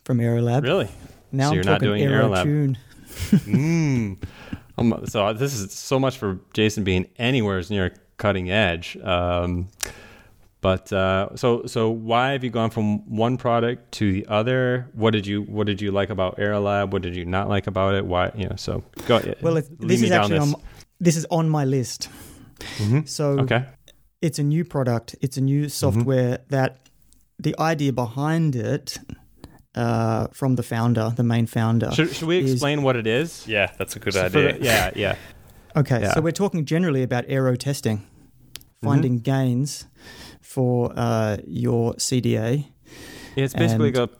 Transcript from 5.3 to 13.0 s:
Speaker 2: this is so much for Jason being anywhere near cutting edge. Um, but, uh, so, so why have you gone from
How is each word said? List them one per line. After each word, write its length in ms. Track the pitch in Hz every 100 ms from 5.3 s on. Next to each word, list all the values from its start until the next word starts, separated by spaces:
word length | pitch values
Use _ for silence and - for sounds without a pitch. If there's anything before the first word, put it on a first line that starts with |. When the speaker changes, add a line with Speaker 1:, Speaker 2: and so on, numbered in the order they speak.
Speaker 2:
this 220 | 110 139
is 180 | 127 95
so 260 | - - 135
much 200 | 135 -
for 200 | 104 92 -
Jason 300 | - 107 110
being 220 | 95 92 90 -
anywhere 460 | 117 135 104 95 87
near 240 | 104 90 - _ -
cutting 340 | 101 98 90
edge. 460 | 104 98 85 - -
Um, 720 | 101 90 87 87 87 90 92 - - - - - - - _ _
but, 320 | 95 95 -
uh, 420 | 98 95 95 98 -
so, 280 | 127 117 123
so 240 | 123 113
why 420 | 113 110 117 131
have 100 | 139
you 60 | 127
gone 200 | 117 113
from 380 | 113 107 104